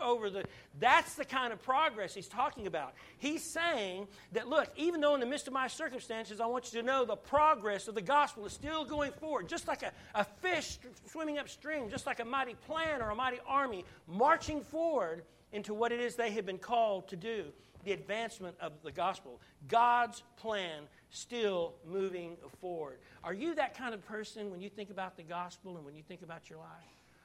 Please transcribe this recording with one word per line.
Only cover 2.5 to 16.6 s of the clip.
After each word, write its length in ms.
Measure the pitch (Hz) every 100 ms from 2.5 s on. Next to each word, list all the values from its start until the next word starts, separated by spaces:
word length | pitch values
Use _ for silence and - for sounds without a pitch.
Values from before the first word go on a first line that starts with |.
| - 196
about. 280 | 160 131 - - -
He's 260 | 277 320
saying 640 | - 320 339 277 196 185 202 - -
that, 160 | 214 214
"Look, 200 | 302 226
even 260 | - 320 339
though 140 | 294
in 60 | 285
the 60 | 247
midst 200 | 285 -
of 60 |
my 160 | 262 262
circumstances, 720 | - 311 247 - 226 220 214
I 60 | 226
want 260 | 247 247
you 80 | 226
to 60 | 233
know 180 | 269
the 100 | 240
progress 720 | 196 - 285 302 285 208 196 226
of 80 |
the 80 | 214
gospel 440 | 185 285 285 - 202
is 60 |
still 320 | - 285 320
going 280 | 254 294 285
forward, 360 | - 311 262 175
just 200 | 330 -
like 160 | 277
a, 80 | 214 - -
a 100 | 208
fish 540 | 202 - 370 339 - - 247 208 -
swimming 320 | 330 311 294
upstream, 500 | 240 - 285 311 220
just 180 | 226 285
like 120 | 240
a 60 |
mighty 300 | 233 269 254 214 -
plan 360 | 320 320 285
or 80 | 220
a 40 |
mighty 240 | 214 262 247 -
army 380 | 269 269 190 175 - -
marching 520 | 185 277 320 - 302
forward 640 | 226 311 330 285 170 165 - - _
into 200 | 208 208
what 200 | 214 233
it 80 | 240
is 160 | 240 226
they 160 | 233
have 140 | 214 196
been 120 |
called 480 | 185